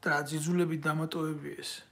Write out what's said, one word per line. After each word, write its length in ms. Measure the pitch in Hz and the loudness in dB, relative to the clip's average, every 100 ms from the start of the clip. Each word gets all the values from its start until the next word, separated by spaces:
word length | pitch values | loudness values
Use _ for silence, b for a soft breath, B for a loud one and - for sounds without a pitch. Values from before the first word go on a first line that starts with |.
და 40 | - | 2
რა 100 | 147 | 0
ძიძულებით 600 | 143 156 151 175 170 160 | 2 -2 2 4 4 2
დამატოვები 680 | 151 156 160 170 156 151 143 | 0 2 0 0 -2 -2 -6
ეს. 200 | 143 - - - | -8 -10 -10 -14